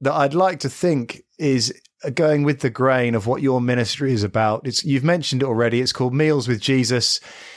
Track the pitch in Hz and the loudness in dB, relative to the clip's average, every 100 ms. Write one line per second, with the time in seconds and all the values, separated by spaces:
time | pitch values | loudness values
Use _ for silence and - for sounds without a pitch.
0 | 131 156 139 160 185 160 135 - 180 147 | -2 0 0 2 2 0 -8 -2 0 0
1 | 117 - _ - 151 131 101 - _ _ | -2 -10 _ -4 0 2 0 -6 _ _
2 | 151 127 156 151 143 135 135 110 131 127 | -8 0 2 4 2 0 -2 0 2 2
3 | 120 117 104 123 135 127 123 123 113 - | 2 0 0 0 2 2 2 0 -2 -2
4 | 139 120 101 110 110 110 131 - 156 135 | 0 0 0 0 0 0 -4 -4 0 0
5 | 147 175 147 131 135 113 120 117 127 - | 2 0 0 -2 0 2 2 0 -2 -2
6 | 127 135 156 147 120 113 - 131 113 123 | -2 0 2 0 0 -2 0 0 2 0
7 | - - - - - | 0 -4 -8 -20 -20